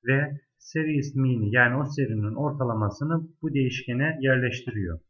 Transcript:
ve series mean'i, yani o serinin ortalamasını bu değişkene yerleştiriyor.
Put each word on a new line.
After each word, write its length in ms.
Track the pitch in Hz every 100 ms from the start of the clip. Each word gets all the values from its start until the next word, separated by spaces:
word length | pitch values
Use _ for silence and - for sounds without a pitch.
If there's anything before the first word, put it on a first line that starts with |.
| -
ve 320 | 135 147 143 _ _
series 580 | - 156 156 151 143 131
mean'i, 400 | 131 123 104 123
yani 200 | 120 127
o 100 | 139
serinin 500 | 143 123 107 104 117
ortalamasını 920 | 147 143 127 110 104 95 147 165 160 _
bu 120 | 156
değişkene 640 | 139 131 - - 123 151 156
yerleştiriyor. 760 | 135 127 123 - - 107 90 82 _